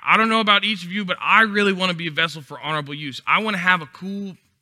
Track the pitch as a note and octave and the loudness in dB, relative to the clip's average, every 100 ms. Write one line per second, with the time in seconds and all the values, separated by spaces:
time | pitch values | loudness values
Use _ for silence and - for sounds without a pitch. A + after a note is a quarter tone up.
0 | - F#3 A3+ A3+ G#3+ G3+ G3+ G#3 F3 G3 | 2 4 4 2 4 2 2 -4 -6 -6
1 | F#3+ F3 C#3+ G3+ A3 G3+ G3+ F#3 F#3 E3 | -4 -4 2 4 4 2 2 2 -2 -2
2 | E3+ D3+ E3 D3+ C#3 C#3+ C#3 D3+ C#3+ D3 | -4 -2 -2 -4 -14 -10 -4 -4 -4 -10
3 | D3 B2 - E3 G#3+ G3 F3+ F#3 D3 - | -10 -8 0 0 2 0 2 0 -2 -12
4 | F#3+ G3+ G3 F3+ _ _ | -10 -8 -10 -14 _ _